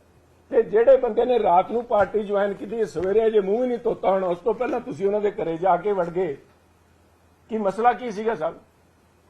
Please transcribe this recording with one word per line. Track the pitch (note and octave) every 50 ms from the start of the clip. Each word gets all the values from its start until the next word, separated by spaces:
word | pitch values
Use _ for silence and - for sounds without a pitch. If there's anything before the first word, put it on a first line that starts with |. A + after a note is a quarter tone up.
| _ _ _ _ _ _ _ _ _ -
ਤੇ | - A#3 A3+
ਜਿਹੜੇ | F3 F#3+ A3 A#3 C4 C4+ B3+
ਬੰਦੇ | B3 A#3+ G#3+ A#3+ A#3
ਨੇ | B3 B3 A#3
ਰਾਤ | G#3 - F3 F3+ F#3 -
ਨੂੰ | G#3+ A#3+ A#3
ਪਾਰਟੀ | - A#3 G#3 G3 F#3 - G#3 A3
ਜੁਆਇਨ | F#3+ G3+ G3+ G3+ G3+ G3
ਕੀਤੀ, | - - G3+ G#3+ A#3 A3
ਸਵੇਰੇ | E3+ - D#3 F3 F#3+ G3+ A3 A3
ਅਜੇ | A3+ A3+ G#3+
ਮੂੰਹ | F#3+ F#3+ G3+ A#3
ਵੀ | B3+ B3+
ਨਹੀਂ | A#3+ A3+
ਧੋਤਾ | - B3 F3+ - - G#3
ਹੋਣਾ, | F#3+ F#3+ F#3+ F3+
ਉਸ | F3 F3+
ਤੋਂ | - A#3 G#3+
ਪਹਿਲਾਂ | - B3 A#3+ - B3
ਤੁਸੀਂ | - - - C#3 F#3+ G3+
ਉਹਨਾਂ | G3+ G#3+
ਦੇ | G3+ G#3
ਘਰੇ | G3 - D#3+ D#3+ E3 D#3+
ਜਾ | F3 F#3 F3 E3+
ਕੇ | E3+ G#3
ਵੜ | G3+ F#3+ E3+ E3+
ਗਏ। | E3 F3+ G3 D#3+ C#3 - - _ _ _ _ _ _ _ _ _ _ _ _ _ _ _ _ _ _ _ _ -
ਕੀ | - A3
ਮਸਲਾ | G#3+ F#3+ F#3 G#3+ A3+ A#3+ A#3+
ਕੀ | - B3+ A#3+
ਸੀਗਾ | G3 G3 A3 A3 A3+
ਸਾਹਿਬ? | D3+ D#3 E3 - - - _ _ _ _ _ _ _ _ _ _ _ _ _